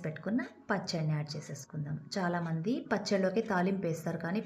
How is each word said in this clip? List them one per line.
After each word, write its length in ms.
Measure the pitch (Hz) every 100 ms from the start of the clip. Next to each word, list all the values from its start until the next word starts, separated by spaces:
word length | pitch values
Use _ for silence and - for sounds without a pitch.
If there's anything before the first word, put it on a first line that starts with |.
పెట్టుకున్న 360 | 156 - 196 240 - - -
పచ్చడిని 420 | 190 - 165 151 151
యాడ్ 120 | 151
చేసేసుకుందాం. 600 | 156 - 143 - 151 147 151 -
చాలామంది 580 | 202 175 175 165 160 185 285 -
పచ్చడిలోకి 520 | 220 - 196 185 202 220
తాలింపు 320 | 180 185 190 170
వేస్తారు, 300 | 156 170 165
కానీ 160 | 165 208